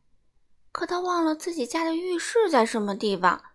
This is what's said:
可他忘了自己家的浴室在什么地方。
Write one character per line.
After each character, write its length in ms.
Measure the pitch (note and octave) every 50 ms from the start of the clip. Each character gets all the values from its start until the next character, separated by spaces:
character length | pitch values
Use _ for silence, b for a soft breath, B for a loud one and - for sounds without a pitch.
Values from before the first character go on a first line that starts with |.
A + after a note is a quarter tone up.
| _ _ _ _ _ _ _ _ _ _ _ _ _ -
可 140 | - - F4
他 160 | - F4+ F4+
忘 240 | F#4 F4+ F4+ E4+ E4
了 100 | D#4 D#4
自 180 | D#4 - F4+ E4+
己 140 | E4 A#3+
家 160 | - - E4 E4
的 120 | E4 D#4+
浴 220 | E4 F4+ F#4 F4+
室 320 | E4 - - - A#4 A4 F4+
在 160 | D#4+ B3 A3+
什 160 | A3+ - A3+
么 140 | G#3 G3+ G3
地 220 | G#3+ A3+ G#3 G3
方。 260 | E3+ F#3 F3+ E3+ - - -